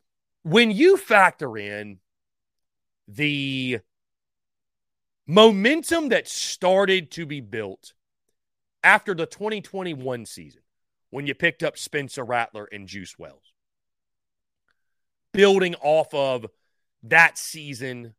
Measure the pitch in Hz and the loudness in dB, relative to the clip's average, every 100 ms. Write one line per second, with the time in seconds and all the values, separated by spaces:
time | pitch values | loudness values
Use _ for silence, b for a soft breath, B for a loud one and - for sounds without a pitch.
0 | _ _ _ _ 160 202 233 202 349 392 | _ _ _ _ 0 2 2 4 4 2
1 | - 208 180 - 135 107 101 104 104 95 | 2 4 4 0 -10 -10 -10 -10 -12 -18
2 | _ _ _ _ _ _ _ _ _ _ | _ _ _ _ _ _ _ _ _ _
3 | - 101 147 143 139 135 127 117 - _ | -16 -4 -2 -2 -4 -6 -4 -6 -10 _
4 | _ _ _ _ _ _ _ _ _ _ | _ _ _ _ _ _ _ _ _ _
5 | _ _ - 180 226 196 214 320 - 330 | _ _ 2 8 8 8 2 0 0 -2
6 | 294 208 - - - - 185 190 196 190 | 0 -2 -2 -8 -8 -2 0 2 2 0
7 | 156 - 156 147 107 113 101 - - _ | -4 -12 -10 -10 -10 -10 -10 -12 -20 _
8 | _ _ _ _ _ _ _ _ 175 202 | _ _ _ _ _ _ _ _ 4 4
9 | - 170 156 - 214 214 - 196 185 143 | 2 -6 -6 -8 -8 -8 -10 -10 -10 -8
10 | 127 123 107 - 76 _ _ _ _ _ | -8 -8 -10 -18 -20 _ _ _ _ _
11 | _ 131 143 135 170 156 156 - - 151 | _ -10 -8 -4 -4 -2 -6 -6 -8 -8
12 | 135 - 117 123 117 107 104 104 95 98 | -8 -10 -4 -4 -4 -10 -16 -16 -14 -14
13 | 87 - 78 69 _ _ _ _ _ _ | -16 -16 -20 -20 _ _ _ _ _ _
14 | _ _ _ _ _ _ _ _ _ _ | _ _ _ _ _ _ _ _ _ _
15 | _ _ _ 196 202 196 180 170 147 156 | _ _ _ 4 6 6 2 -2 0 2
16 | 147 147 135 127 107 _ _ _ _ _ | 0 -2 -2 -2 -8 _ _ _ _ _
17 | 117 160 165 - - 160 147 123 131 123 | 2 6 6 2 -14 -12 -12 -10 -10 -10
18 | 117 | -14